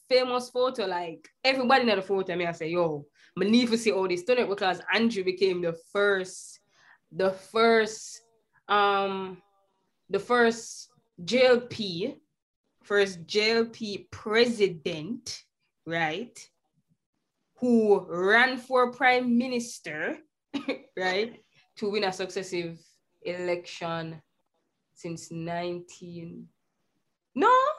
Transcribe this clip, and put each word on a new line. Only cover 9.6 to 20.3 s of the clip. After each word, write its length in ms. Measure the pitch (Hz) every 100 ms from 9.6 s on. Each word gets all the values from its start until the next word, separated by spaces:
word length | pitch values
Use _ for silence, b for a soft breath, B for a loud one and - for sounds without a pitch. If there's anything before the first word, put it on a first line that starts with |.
| _ _ _ _ -
the 100 | -
first 720 | - 240 233 226 - - - _ _ -
J 220 | 170 247 254
L 160 | 240
P, 580 | 240 - 202 165 233 - _ _ _ _ _ _
first 420 | - 202 196 175 160
J 240 | 208 214
L 140 | 226 233
P 420 | - 220 190 -
president, 1300 | - 226 220 247 220 190 165 180 160 160 247 - - - _ _ _ -
right, 520 | 165 160 165 240 - - _ _ _ _ _ _ _ _ _ _ _
who 460 | 247 233 214 196 180
ran 480 | 170 190 226 254 254
for 340 | - 254 247
prime 460 | 240 254 254 247 240
minister, 800 | 262 247 233 - 170 151 185 302 -